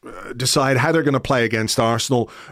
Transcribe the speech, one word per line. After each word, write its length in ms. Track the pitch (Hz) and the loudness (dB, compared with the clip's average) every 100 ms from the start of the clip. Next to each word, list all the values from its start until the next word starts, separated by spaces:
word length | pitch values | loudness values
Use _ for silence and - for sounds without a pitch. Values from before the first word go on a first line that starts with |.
| - | -16
uh, 260 | 113 101 | -16 -14
decide 440 | 120 127 - 135 131 | -6 -2 0 2 2
how 140 | 139 | 2
they're 120 | 165 | 2
gonna 160 | 147 135 | 2 0
play 240 | - 135 117 | 0 0 2
against 340 | 110 110 - | 0 -2 0
Arsenal, 500 | 113 117 - 127 113 - - | 2 2 0 0 0 -6 -20